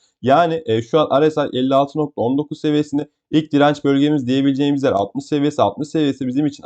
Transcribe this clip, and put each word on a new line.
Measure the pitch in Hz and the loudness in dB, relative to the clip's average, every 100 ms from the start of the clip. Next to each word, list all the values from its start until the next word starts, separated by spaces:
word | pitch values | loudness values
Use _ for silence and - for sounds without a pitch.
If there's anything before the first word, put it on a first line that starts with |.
| _ _ | _ _
Yani, | 120 143 170 160 160 | 2 2 2 -2 -2
e, | 113 | -2
şu | 113 160 | 0 0
an | 151 135 | 2 2
R | 156 | 2
S | 156 143 | 0 -4
I | 127 | -2
elli | 131 | 0
altı | 135 139 156 | 2 0 -2
nokta | 147 - | -4 -2
on | 113 139 | -2 -2
dokuz | 147 151 | -4 -4
seviyesinde | 156 147 147 143 131 _ - | -2 0 0 -4 -6 _ -2
ilk | 151 156 | -2 0
direnç | 143 147 147 | 2 2 2
bölgemiz | 143 139 147 151 123 | 0 2 2 0 0
diyebileceğimiz | 135 139 135 143 143 | 0 0 0 0 0
yer | 131 | 0
altmış | 98 101 135 | 0 -2 -6
seviyesi. | 139 151 147 147 | -4 -2 -2 0
Altmış | 104 - 151 | -2 -2 -6
seviyesi | 160 147 - 127 | -2 -2 -2 -4
bizim | 127 147 | -2 -2
için | 139 | -4